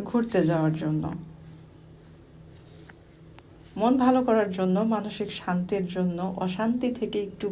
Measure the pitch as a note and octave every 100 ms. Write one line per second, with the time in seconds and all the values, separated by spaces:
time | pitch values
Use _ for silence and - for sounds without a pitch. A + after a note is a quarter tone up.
0 | G3+ A#3+ A#3 F#3 D#3+ E3 D#3 D#3 D#3 D#3
1 | D#3 D#3+ - - - - - - - -
2 | - - - - - - - D#2+ - -
3 | - - - - - - - F#3 A3+ C4
4 | B3 B3+ B3+ A3 G3+ F#3 F#3 F#3+ A3+ A3
5 | G#3 - G3+ - - F3+ F3+ G3 F3 F3+
6 | F3+ E3+ F#3+ F#3 F#3 - A3+ B3 B3 B3
7 | G#3 G#3 G3 - G#3